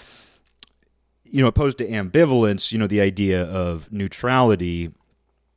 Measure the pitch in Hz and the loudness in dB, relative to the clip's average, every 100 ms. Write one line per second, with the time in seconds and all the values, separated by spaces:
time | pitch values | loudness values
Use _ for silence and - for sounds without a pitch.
0 | - - - _ _ _ - _ _ _ | -20 -20 -20 _ _ _ -20 _ _ _
1 | _ _ _ 139 127 156 143 123 113 110 | _ _ _ 0 2 2 0 -2 -4 -4
2 | 95 151 165 127 107 98 - 110 104 104 | 0 2 4 4 2 0 -4 -2 0 2
3 | 98 95 98 92 85 92 87 82 76 104 | 2 0 0 0 -2 -4 -4 -6 -8 -8
4 | 98 - 123 127 123 98 87 85 85 - | -8 -6 -2 2 2 2 -2 -6 -8 -12
5 | _ _ _ _ _ | _ _ _ _ _